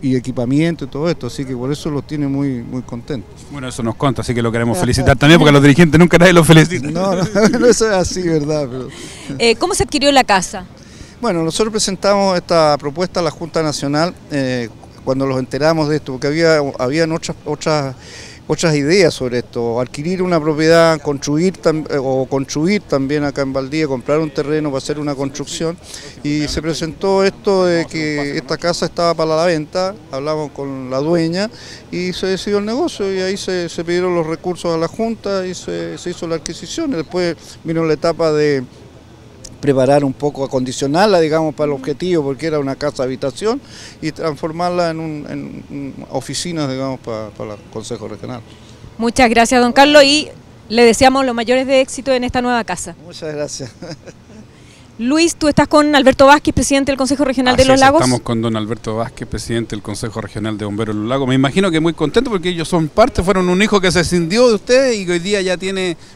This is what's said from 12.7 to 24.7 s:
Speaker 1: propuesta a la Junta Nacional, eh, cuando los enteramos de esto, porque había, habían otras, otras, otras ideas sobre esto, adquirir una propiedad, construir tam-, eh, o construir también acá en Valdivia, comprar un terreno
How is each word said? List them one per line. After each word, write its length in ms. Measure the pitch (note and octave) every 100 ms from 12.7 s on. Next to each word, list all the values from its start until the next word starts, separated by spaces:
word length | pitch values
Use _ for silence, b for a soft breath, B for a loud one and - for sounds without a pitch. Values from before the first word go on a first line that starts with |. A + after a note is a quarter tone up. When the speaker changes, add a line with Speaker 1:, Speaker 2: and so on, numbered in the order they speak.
| C#3+
Speaker 1:
propuesta 420 | C#3+ C#3 F3+ F#3+
a 20 |
la 80 | E3
Junta 320 | - E3 E3
Nacional, 500 | D#3 - C#3+ D3 E3+ - -
eh, 360 | D3 C3 B2+ A2+ - - -
cuando 200 | - C3+
los 140 | C3+ C3
enteramos 500 | B2+ C3 D#3 D#3+ D3
de 80 | D3+
esto, 140 | -
porque 140 | C3 C#3+
había, 320 | D#3 E3 D#3 C#3 -
habían 320 | B2+ D#3 E3
otras, 240 | D#3+ - D#3
otras, 500 | - D3 E3 D3+ C#3 C3 B B B B -
otras 260 | D3+ E3+
ideas 400 | D3+ C#3+ G3+ D#3+
sobre 240 | - B2+ A#2+
esto, 420 | A2+ B2 A#2 A#2
adquirir 400 | B2+ - D#3 F#3
una 200 | F3+ E3
propiedad, 600 | D3+ D3+ D#3+ E3 E3 D#3+
construir 540 | D3+ C#3 D3 D3 F#3 -
tam-, 280 | E3 D#3 D3+
eh, 40 | C#3+
o 240 | C3 C3 B2+
construir 560 | C3+ C#3 C#3+ E3 G#3
también 400 | - C#3+ C3+ D3+
acá 200 | C#3+ C#3+
en 100 | C3+
Valdivia, 340 | C3+ C3 D#3 D#3
comprar 320 | C3 A2+ D3+
un 120 | D#3
terreno 400 | C#3 C#3+ D#3 D3+